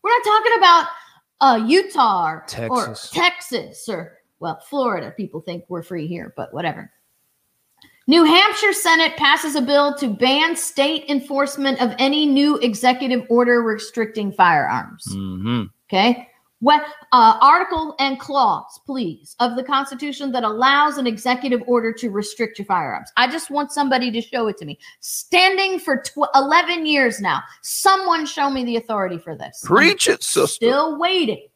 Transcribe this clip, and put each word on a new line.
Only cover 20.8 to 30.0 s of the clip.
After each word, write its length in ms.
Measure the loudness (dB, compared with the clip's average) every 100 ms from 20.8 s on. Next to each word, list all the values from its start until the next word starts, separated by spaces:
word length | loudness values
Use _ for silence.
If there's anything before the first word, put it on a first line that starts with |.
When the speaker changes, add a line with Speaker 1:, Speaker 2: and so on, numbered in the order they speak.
| 2 0
Speaker 1:
an 100 | -4
executive 560 | -4 -4 -2 -2 -2
order 280 | 0 0 0
to 160 | -6 -6
restrict 500 | -6 -8 -8 -8 -8
your 60 |
firearms? 460 | -4 -4 -2 -8 -6 0
I 140 | 0
just 180 | -2 -6
want 220 | -6 -4
somebody 400 | -4 0 0 -2
to 100 | -4
show 260 | -6 -4 -4
it 100 | -6
to 80 |
me. 120 | -14 -16 -20 _
Standing 800 | -12 -12 -2 2 2 2 -2 -4
for 220 | -4 -4
tw-, 260 | -4 -4 2
eleven 500 | 2 4 2 2 -4
years 360 | 0 2 0 0
now, 200 | -4 -4 -6 -18
someone 640 | -10 0 2 2 0 -2
show 240 | -4 -2 -2
me 140 | -2
the 120 | -4 -4
authority 420 | -4 -4 -4 -6
for 160 | -12
this. 280 | -14 -14 -14
Speaker 2:
Preach 440 | 2 4 4 4